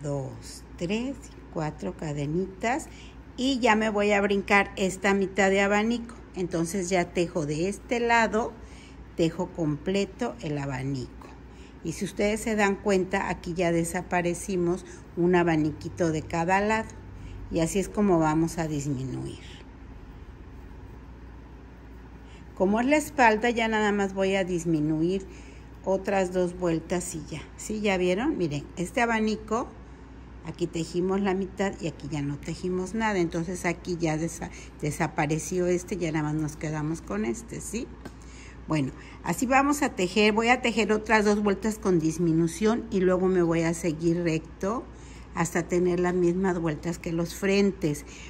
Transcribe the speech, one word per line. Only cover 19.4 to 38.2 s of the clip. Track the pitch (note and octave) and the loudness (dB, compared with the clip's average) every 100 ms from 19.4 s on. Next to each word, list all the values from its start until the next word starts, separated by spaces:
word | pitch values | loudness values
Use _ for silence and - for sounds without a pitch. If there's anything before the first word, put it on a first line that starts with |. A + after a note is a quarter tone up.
| - - - - - - - - - - - - - - - - - - - - - - - - - - - - - - - - | -14 -16 -18 -18 -16 -16 -16 -18 -16 -16 -16 -16 -16 -16 -16 -16 -16 -16 -16 -18 -18 -18 -18 -20 -18 -18 -18 -18 -18 -18 -8 2
Como | F#3+ G#3+ | 4 4
es | B3 | 4
la | D4+ | 4
espalda, | D4 - A#3 G#3+ A#3+ | 4 6 6 6 2
ya | A#3 A3+ | 2 2
nada | G#3+ G#3+ | 4 4
más | G3+ G3 | 2 0
voy | F#3+ F#3+ G3 | 2 2 2
a | F3+ | 2
disminuir | F3 E3+ D#3 D#3 D#3 E3+ F#3+ - - - - - - | 0 2 2 2 2 2 0 -4 -16 -18 -18 -18 -8
otras | - F#3+ F#3+ G3 F#3 | -2 0 2 2 2
dos | F3+ F3 F3 | 2 0 0
vueltas | F3+ D#3+ - F3+ - D#3+ | 0 0 0 -4 -4 -8
y | C#3+ | -8
ya. | D#3 - - | -10 -12 -12
¿Sí? | - G#3+ | -8 -2
¿Ya | G#3 F#3+ | 2 2
vieron? | F3+ F#3 C#4+ - | 2 2 0 0
Miren, | E3 C#3+ - - | 0 -2 -6 -6
este | F3 B3+ | -2 2
abanico, | A#3 A3 G#3+ G#3+ - A3 - - - - - - - - - | 2 2 2 -2 -2 -4 -4 -10 -18 -18 -18 -18 -18 -14 -10
aquí | - E3+ | -4 -4
tejimos | E3+ E3 F3 F#3 G3 | -2 -4 -2 0 2
la | G3+ | 2
mitad | F#3+ F#3 - G3 - | 0 -2 -2 -2 -2
y | E3+ | -6
aquí | - C#3+ | -6 -6
ya | D3+ | -4
no | C#3+ C#3+ | -4 -4
tejimos | - E3 F#3 F3+ F3+ | -6 -6 -4 -2 -2
nada. | A3 A3 G3 | -2 0 2
Entonces | E3+ E3+ E3 F3+ F3+ | 0 -2 -4 -2 -2
aquí | E3 F3+ E3+ | -2 -4 -2
ya | D#3+ D#3 | 0 0
desa-, | E3 - F3+ - - - | -2 -6 -12 -12 -16 -6
desapareció | D3+ - D#3+ - D3+ D#3 - F3+ F3 | -4 0 -2 0 0 0 -2 0 2
este, | F3+ F3+ F#3+ | 0 -2 -4
ya | E3 | -2
nada | D#3 D3+ | 0 0
más | D#3 | -2
nos | D3 D3+ | -2 -4
quedamos | D#3 D3+ D3+ E3 | -6 -4 -4 -4
con | - G3+ A3+ | -6 -4 -4
este, | A3 - - | -4 -8 -12
¿sí? | - A3+ - - - - | -8 -8 -8 -12 -16 -16